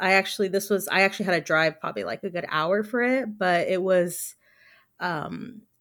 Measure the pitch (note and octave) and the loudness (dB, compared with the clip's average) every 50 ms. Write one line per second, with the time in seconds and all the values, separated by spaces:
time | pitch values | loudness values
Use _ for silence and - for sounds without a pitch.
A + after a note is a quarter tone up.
0 | - F#3+ F#3+ F#3+ F#3+ - - - G3+ F#3 F3 G3 G3+ - G#3 F#3+ - - - F#3 | 2 4 4 4 2 2 -2 -2 -2 0 0 0 0 0 0 -2 0 0 2 4
1 | G3 G3 G3 - G3+ F3+ F3+ E3 D#3 - D#3+ D#3 D#3+ D#3+ D3+ - - D#3+ D#3 G#3 | 4 2 2 0 -2 0 0 0 0 2 2 2 4 2 0 -2 -8 -8 -6 -6
2 | G3 - - - - G3 E3+ F3 - - - D#3 D3+ E3+ F#3+ G#3 G#3+ G#3 - B3 | -6 -6 -6 -6 -8 -8 -6 -6 -6 -4 -2 -2 0 2 0 0 0 -2 -2 0
3 | A#3+ B3 B3+ C4+ B3+ A3 G#3 - F#3+ F#3 F3 E3+ D#3+ - F#3+ F#3 F#3 F#3+ F#3 F3+ | 0 2 0 0 -2 -4 -4 -2 2 2 2 2 2 0 0 0 2 4 4 4
4 | F3 F3 E3+ - - - - _ _ _ _ _ _ _ - _ _ _ _ - | 4 2 -2 -6 -10 -10 -12 _ _ _ _ _ _ _ -20 _ _ _ _ -8
5 | F3 F3+ E3+ D3+ - - E3+ - - - - G#3+ - _ _ _ | -6 -4 -4 -4 -6 -8 -10 -10 -12 -14 -16 -18 -20 _ _ _